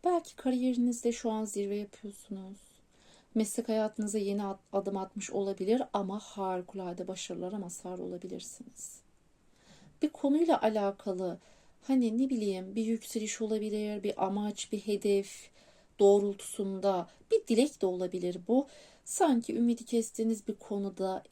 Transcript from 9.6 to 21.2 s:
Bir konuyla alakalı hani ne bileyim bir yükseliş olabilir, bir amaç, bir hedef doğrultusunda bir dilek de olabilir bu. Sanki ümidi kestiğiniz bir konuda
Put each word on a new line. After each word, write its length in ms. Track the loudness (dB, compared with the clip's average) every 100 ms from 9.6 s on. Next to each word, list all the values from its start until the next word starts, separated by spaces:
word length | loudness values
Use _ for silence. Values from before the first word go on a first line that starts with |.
| -20 -20 -20 -4
Bir 80 | -4
konuyla 520 | 0 2 4 6 4
alakalı 800 | 4 2 0 -2 -4 -2 -4 -6 -12 -20 -20 _
hani 360 | 0 2 4 2
ne 120 | 0
bileyim 460 | 0 0 -2 -4 -2
bir 100 | 0
yükseliş 560 | -2 -4 -6 -6 -4
olabilir, 640 | -2 -2 -2 -2 -2 -2
bir 220 | -4 0 0
amaç, 460 | 0 -2 -4 -6
bir 80 | -4
hedef 680 | -2 0 2 2 0 -10 -20 _ -20 -20 _ 6
doğrultusunda 1080 | 8 8 4 -2 -8 -6 -4 0 0 0 -2 -12 2
bir 160 | 2 4
dilek 340 | 4 4 2
de 40 | 0
olabilir 520 | 0 -2 -2 -4 -4 2
bu. 200 | 2 2 -4 -20 -20 -6
Sanki 500 | 2 4 4 2 2
ümidi 300 | 2 0 0
kestiğiniz 600 | 0 0 0 0 0 -4
bir 80 | -8
konuda 680 | -6 -4 -4 -2 -4 -4